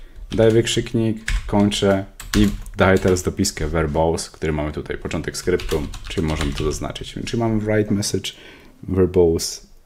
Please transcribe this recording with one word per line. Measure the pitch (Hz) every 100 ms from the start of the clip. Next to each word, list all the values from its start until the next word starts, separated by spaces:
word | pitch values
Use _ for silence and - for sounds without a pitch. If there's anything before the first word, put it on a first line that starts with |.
| - - -
Daję | 101 113
wykrzyknik, | 113 117 - 117 113 113 107 - - -
kończę | 104 101 - 98 98 98 - - -
i | 104 - - -
daję | 95 95
teraz | 98 90
dopiskę | - 80 98 - 76
verbose, | 80 78 78 82 82 -
który | - 78
mamy | 78 76
tutaj | 73 67 73
początek | 95 82 73 -
skryptu, | - 90 - 80 71 - -
czyli | - 80
możemy | 78 73
to | 71
zaznaczyć. | 76 71 76 - - - -
Czyli | 117
mamy | 113 107
write | 107 107 104
message, | 101 101 98 - - - - - -
verbose | - 92 90 90 85 82 - - - -